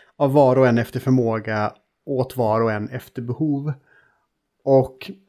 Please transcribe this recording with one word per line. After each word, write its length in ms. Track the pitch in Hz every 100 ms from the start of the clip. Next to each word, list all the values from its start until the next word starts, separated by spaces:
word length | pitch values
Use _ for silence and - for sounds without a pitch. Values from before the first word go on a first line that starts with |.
| _ -
"Av 160 | 139
var 220 | 143 131 127
och 120 | 127
en 100 | 117
efter 220 | 110 127
förmåga, 760 | 135 127 117 113 104 107 104 - _ _ -
åt 320 | 131 127 127
var 240 | 110 110
och 100 | 113
en 180 | 107 104
efter 320 | 123 - -
behov." 520 | 120 120 156 139 147 131 _ _ _ _ _ _ _ _
Och 480 | 139 135 131 - - -